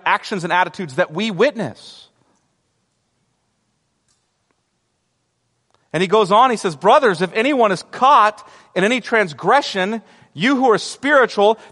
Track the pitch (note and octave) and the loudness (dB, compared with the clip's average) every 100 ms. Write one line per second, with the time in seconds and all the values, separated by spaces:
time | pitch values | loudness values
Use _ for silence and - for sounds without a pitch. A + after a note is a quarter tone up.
0 | E3 G3+ - G3+ E3+ F3 F3+ - E3 C3 | 0 -4 -4 -8 -2 -2 -2 -6 -8 -4
1 | E3+ D#3 A3 F3 C4+ A#3 C#3+ - - - | -4 -4 -6 -2 -2 -2 -10 -12 -20 -20
2 | _ _ _ _ _ _ _ _ _ _ | _ _ _ _ _ _ _ _ _ _
3 | _ _ _ _ _ _ _ _ _ _ | _ _ _ _ _ _ _ _ _ _
4 | _ _ _ _ _ _ _ _ _ _ | _ _ _ _ _ _ _ _ _ _
5 | _ _ _ _ _ _ _ _ _ D#3 | _ _ _ _ _ _ _ _ _ -4
6 | F#3 G#3+ F3+ G#3 C4 A3 F#3+ C#3+ F#3+ D4 | 0 2 4 4 2 0 -6 -2 2 4
7 | B3 E3 F3+ A3+ C4+ C4+ G#3+ F3+ - - | 4 0 -4 -2 -2 0 0 -2 -8 0
8 | C4 C#4 G#3+ - - - _ F3+ G3+ B3 | 4 4 4 0 -14 -20 _ -4 -2 -2
9 | - A3+ F#3 C3 E3+ C4+ C#4 G3 F#3+ A3+ | -2 -2 -2 -4 0 0 0 -4 -4 -6
10 | - _ _ C#3 A#3 C4 C4 G3 - - | -12 _ _ -4 -2 0 2 0 -2 -8
11 | C#4 C#4+ A#3 - G3+ A3 - | 0 2 2 2 0 -2 -4